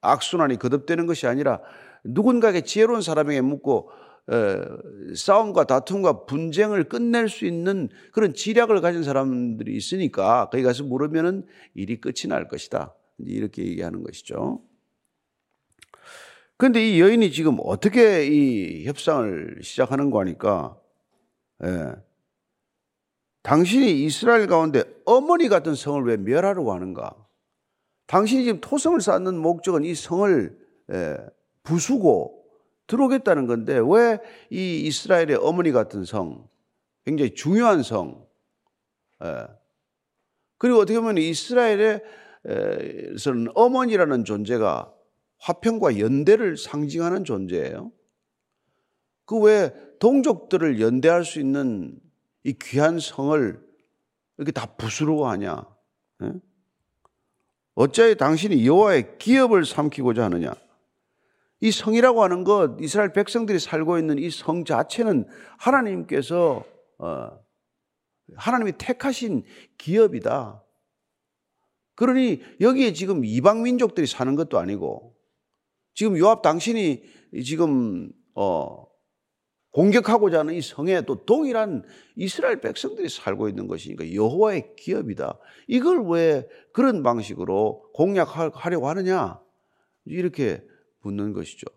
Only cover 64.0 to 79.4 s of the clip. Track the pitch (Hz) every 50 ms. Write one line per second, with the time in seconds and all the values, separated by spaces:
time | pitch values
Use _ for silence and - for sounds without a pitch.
64 | 160 156 151 143 147 175 151 - - - 156 175 165 - 160 117 151 - - -
65 | 233 220 190 135 101 - - - - - - _ - 240 262 277 247 208 190 180
66 | 165 - - 139 135 - 165 175 175 160 135 104 - - _ _ _ _ _ _
67 | - 85 80 65 58 53 - - _ _ _ _ _ _ _ _ _ _ _ _
68 | _ _ _ _ _ _ - - - - 247 247 226 202 175 - - - 247 -
69 | - 277 254 - 247 226 185 123 - _ - - - _ _ _ - 151 175 214
70 | 226 208 151 120 - - 120 139 123 104 104 107 _ _ _ _ _ _ _ _
71 | _ _ _ _ _ _ _ _ _ _ _ _ _ _ _ _ _ _ _ -
72 | 226 254 254 262 262 240 180 135 - - - _ 185 233 254 262 262 233 170 151
73 | 185 185 196 160 123 107 107 123 127 202 214 226 226 247 247 247 233 220 - -
74 | 156 127 - - 127 131 139 147 165 151 - 104 87 92 101 98 90 69 53 53
75 | - - _ _ _ _ _ _ _ _ _ _ _ _ _ _ _ _ _ -
76 | 302 320 190 160 165 208 226 220 - 165 156 175 - 220 233 226 202 165 135 117
77 | - - _ _ _ _ - - 127 123 156 156 170 160 143 131 120 110 98 87
78 | 90 - - _ _ _ _ - 98 95 90 80 71 - - - - _ _ _
79 | _ _ _ _ _ _ _ _